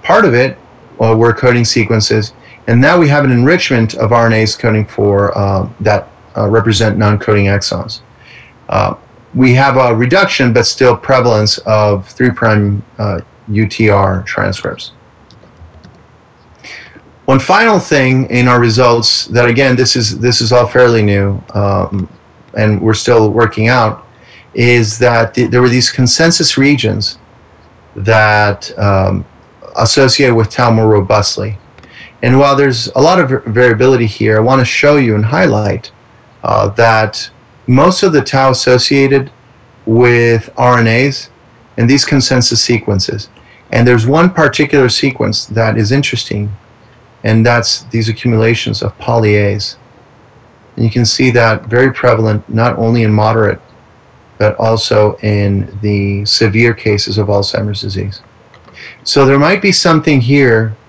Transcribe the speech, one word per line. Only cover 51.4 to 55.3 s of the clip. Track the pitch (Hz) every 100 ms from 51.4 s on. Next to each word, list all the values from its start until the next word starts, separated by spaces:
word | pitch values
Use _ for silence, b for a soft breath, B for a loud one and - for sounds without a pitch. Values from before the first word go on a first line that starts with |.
| 113 110 -
very | 117 131
prevalent, | 127 123 113 110 104 -
not | 113 120 117
only | 113 117
in | 110
moderate, | 107 110 113 104 - _ - _ _ _ _ _ _
but | 107 -
also | 110 113 - 107 107 -
in | 107